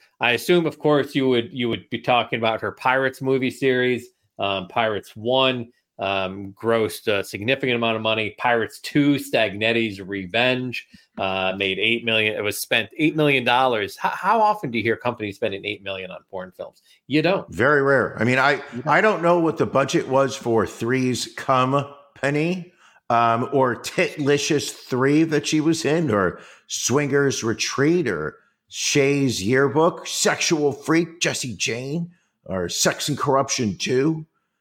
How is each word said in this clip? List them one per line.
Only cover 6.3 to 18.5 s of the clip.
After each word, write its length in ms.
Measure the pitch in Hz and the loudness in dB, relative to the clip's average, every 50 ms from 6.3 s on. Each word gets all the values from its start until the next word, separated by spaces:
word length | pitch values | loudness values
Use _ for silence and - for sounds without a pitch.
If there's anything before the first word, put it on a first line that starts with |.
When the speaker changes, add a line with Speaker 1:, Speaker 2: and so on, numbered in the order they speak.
| 95 98 101 98 98 | -6 -10 -12 -12 -12
Speaker 1:
grossed 540 | - 110 113 113 113 110 107 - - - 113 | -4 0 0 2 2 0 -2 -4 -4 -4 -2
a 140 | 104 98 | -2 -2
significant 540 | 95 - - 101 107 123 135 131 - 127 120 | -2 -6 -8 -6 -2 -2 -2 0 0 -2 0
amount 200 | 117 117 113 113 | 0 0 -2 -2
of 60 | 110 | -2
money. 320 | 110 110 110 110 110 101 - - | -2 -2 -2 -2 -4 -6 -6 -2
Pirates 420 | - 127 120 117 107 - - - | 0 0 0 0 0 -4 -8 -12
Two, 360 | - - - 151 143 143 143 | -12 -2 0 2 4 4 2
Stagnetti's 840 | 135 - - - 120 110 104 95 101 110 113 113 117 113 110 98 95 | 0 -2 -2 0 0 0 -2 -2 -2 0 0 2 2 0 -2 -4 -8
Revenge, 840 | 98 90 101 98 95 90 90 113 123 127 127 127 127 127 120 - - _ - - _ _ _ - | -8 -8 -6 -6 -6 -2 0 0 2 2 0 0 -4 -6 -8 -10 -12 _ -20 -20 _ _ _ -6
uh, 360 | 98 95 95 95 95 95 92 | -4 -2 -2 -2 -2 -2 -2
made 220 | 98 98 95 95 92 | 0 -2 -2 0 0
eight 260 | 104 113 117 117 117 | 0 0 0 0 0
million. 300 | 117 113 110 107 107 107 | 0 0 2 2 0 0
It 80 | - | -2
was 160 | 104 104 101 - | -4 -4 -4 -6
spent 300 | - - 127 117 107 - - | -4 -2 -2 -2 -2 -2 -2
eight 200 | - 156 160 156 | 0 0 2 2
million 280 | 156 151 147 139 131 120 | 2 2 2 2 2 2
dollars. 540 | 123 120 127 131 131 120 107 101 95 - - | 2 4 4 4 2 2 0 -2 -4 -4 -4
How, 100 | - - | -4 -4
how 300 | - - 175 190 220 226 | -4 -2 0 0 2 4
often 300 | 214 208 208 - - - | 2 2 2 0 -4 -4
do 80 | 117 117 | -4 -2
you 60 | 104 | 0
hear 120 | 117 110 | 0 -2
companies 400 | - - 123 117 104 107 101 98 | 0 -2 -4 -4 -4 -6 -8 -4
spending 280 | - 120 104 98 98 95 | -4 -4 -4 -4 -6 -6
eight 180 | 104 104 98 | -8 -8 -8
million 280 | 98 98 95 95 95 90 | -8 -10 -8 -8 -10 -12
on 100 | 87 - - _ | -14 -16 -16 _
porn 220 | 98 92 92 92 | -12 -12 -12 -12
films? 300 | - - - - - _ _ _ _ _ _ | -12 -14 -14 -14 -16 _ _ _ _ _ _
You 140 | - 127 156 | -2 0 2
don't. 300 | 156 170 196 180 - - 85 | 2 2 0 -2 -4 -8 -2
Speaker 2:
Very 280 | 82 117 143 151 143 | 2 2 4 4 4
rare. 340 | 139 139 139 127 104 - - - | 4 4 4 4 2 0 0 0
I 60 | 113 | 0
mean, 140 | 120 127 131 | 2 2 4
I, 140 | 135 143 | 4 2